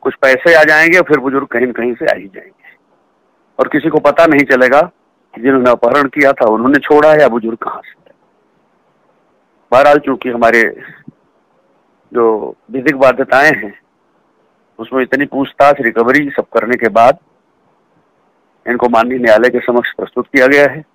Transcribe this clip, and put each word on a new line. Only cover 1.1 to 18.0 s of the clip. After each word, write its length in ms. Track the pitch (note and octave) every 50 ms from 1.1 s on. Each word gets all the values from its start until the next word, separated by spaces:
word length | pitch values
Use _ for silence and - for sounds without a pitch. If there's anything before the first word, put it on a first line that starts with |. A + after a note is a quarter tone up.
| D3+ C#3
बुजुर्ग 280 | B2 C3+ C3 C#3 B2+
कहीं 200 | - - A#2 B2
न 60 | B2 A2+
कहीं 220 | - A2+ B2 A#2
से 100 | - E3
आ 100 | C3 G#2
ही 120 | - F#2+
जाएंगे। 440 | G2 - - - - _ _ _ - _ _ _ _ _ _ _ _ _ _ _ _ _ _ _ _ _ -
और 100 | C3 -
किसी 200 | - D3+ C3+ E3
को 100 | D3+ D3+
पता 280 | - D3 C#3 - E3
नहीं 180 | E3 D3 C#3 C#3
चलेगा 360 | - C3+ B2+ B2+ B2 C3 D3 E3+ F3+ _ _ _ _ _ _ _ _ -
कि 60 | A2+
जिन्होंने 300 | A#2 C3 C3+ C3 B2 B2
अपहरण 380 | A#2+ A2+ - A#2 C3 D3 C#3+ C3+
किया 240 | - - C3+ C3+ C#3
था, 140 | - C3
उन्होंने 320 | A2 A2 A2 A#2 C3 D3 C#3
छोड़ा 360 | - - D3+ D3 D3 D#3 D#3
या 140 | D3+ D3 B2
बुजुर्ग 300 | A2+ A#2+ G#2+ A2+ A2+ -
कहाँ 220 | - - - - -
से। 280 | - - _ _ _ _ _ _ _ _ _ _ _ _ _ _ _ _ _ _ _ _ _ _ _ _ _ _ _ _ _ _ _ _ _ _ - A#2+
बहरहाल, 260 | B2+ C#3+ D3 D3 D3
चूंकि 300 | C#3+ C#3 C3 A#2+ - C3
हमारे 340 | A#2 A#2 A#2 A2+ A#2 A#2 A2+ F2 - - - - - - _ - - _ _ _ _ _ _ _ _ _ _ _ _ _ _ _ _ _ _ _ -
जो 440 | B2 A#2 A2+ A2 G#2 - B1 - _ _ -
विधिक 260 | A2 C3+ B2 D3+ C#3+
बाध्यताएं 560 | C3 C3+ C3 B2 A#2+ C3+ - B2+ C3 D3 D#3 D3
हैं, 280 | G#2+ G#2+ G2+ G2 - _ _ _ _ _ _ _ _ _ _ _ _ _ _ _ _ _ _ _ -
उसमें 240 | A2+ - C3 C3 B2+
इतनी 240 | A2+ - C3+ C#3+
पूछताछ, 500 | C#3 - C3+ C3+ - - - C#3 C#3+ C#3 -
recovery 500 | C3 A#2 - A2+ A#2 A#2+ C3 D3+ D3 C#3+
सब 120 | C3+ - -
करने 340 | _ - A2+ G#2+ A2 B2
के 120 | A#2+ A#2+ A2+
बाद 300 | G2 A2+ A#2 B2+ D#3+ - _ _ _ _ _ _ _ _ _ _ _ _ _ _ _ _